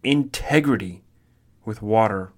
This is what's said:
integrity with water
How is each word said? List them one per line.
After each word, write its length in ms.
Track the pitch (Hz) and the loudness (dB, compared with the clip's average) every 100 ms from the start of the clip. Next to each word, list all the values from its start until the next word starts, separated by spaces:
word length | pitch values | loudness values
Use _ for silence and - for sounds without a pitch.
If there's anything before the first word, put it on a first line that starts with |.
integrity 1000 | 127 147 139 - - 151 147 113 95 87 _ _ _ _ _ _ | 2 0 0 -6 0 2 2 -2 -4 -12 _ _ _ _ _ _
with 160 | - 107 | -12 -10
water 520 | 107 110 110 98 92 | 0 2 2 0 -8